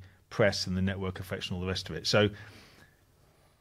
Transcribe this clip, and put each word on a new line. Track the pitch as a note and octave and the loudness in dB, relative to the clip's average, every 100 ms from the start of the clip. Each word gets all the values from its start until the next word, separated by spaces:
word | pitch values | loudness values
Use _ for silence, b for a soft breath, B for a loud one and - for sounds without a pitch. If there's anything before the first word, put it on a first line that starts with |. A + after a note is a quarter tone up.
| b b _ | b b _
press | - G#2 F#2+ - | 2 2 2 -2
and | F#2 | 0
the | |
network | F#2+ F#2+ F#2+ F#2 | 0 0 -4 -6
effects | - - - | -8 -8 -6
and | F2+ | -4
all | |
the | F#2 | -4
rest | F#2 - | -4 -6
of | D#2 | -6
it. | - | 2
So | A2 G#2 B B B B B B B _ _ _ _ _ _ | 6 6 B B B B B B B _ _ _ _ _ _